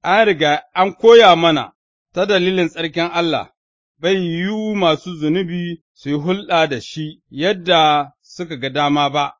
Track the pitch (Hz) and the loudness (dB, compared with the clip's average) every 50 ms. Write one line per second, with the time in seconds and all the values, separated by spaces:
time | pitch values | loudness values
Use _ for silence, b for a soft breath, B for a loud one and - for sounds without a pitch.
0 | - 160 190 214 226 208 185 143 151 147 147 151 - _ _ 180 185 196 175 _ | -2 0 2 2 2 2 2 0 0 0 0 -2 -6 _ _ -2 -2 -2 -2 _
1 | - 226 233 233 226 190 170 165 170 165 156 139 113 92 _ _ _ _ _ _ | 6 8 8 10 8 8 6 6 4 2 2 0 -4 -8 _ _ _ _ _ _
2 | _ _ _ 175 196 202 208 185 175 185 190 185 175 160 - 165 165 160 - 170 | _ _ _ -6 -2 0 0 0 0 0 0 0 -2 -2 -4 -8 -8 -6 -4 -6
3 | 165 170 170 170 170 165 147 120 95 - _ _ _ _ _ _ _ _ _ _ | -6 -4 -4 -4 -2 -2 -4 -4 -6 -10 _ _ _ _ _ _ _ _ _ _
4 | 160 180 196 190 180 170 165 170 180 196 214 214 214 214 214 202 185 165 156 156 | -2 -2 -2 0 -2 -4 -4 -4 -4 -4 -4 -4 -6 -4 -2 0 2 0 0 0
5 | - 180 175 156 151 151 160 190 190 165 175 175 175 175 170 - _ _ _ _ | -4 -14 -10 -6 -2 -2 -2 -2 -2 -4 -6 -6 -6 -8 -10 -12 _ _ _ _
6 | - 139 147 147 147 175 185 196 202 - 180 165 160 147 139 117 - - - 156 | -8 -6 -6 -4 -2 -4 -4 -4 -4 -2 0 0 0 0 -2 -8 -10 -12 -12 -10
7 | 156 151 160 _ _ _ - 131 156 190 214 185 170 180 175 165 156 151 147 147 | -10 -10 -12 _ _ _ -8 -4 -2 -2 -2 -4 0 0 2 4 4 2 2 0
8 | 143 143 _ _ _ _ - - 180 160 165 127 123 135 131 147 147 143 147 147 | -2 -6 _ _ _ _ -14 -14 -12 -12 -10 -8 -8 -6 -2 -2 0 0 0 0
9 | 143 143 135 147 143 139 - | 0 0 -2 -4 -4 -4 -8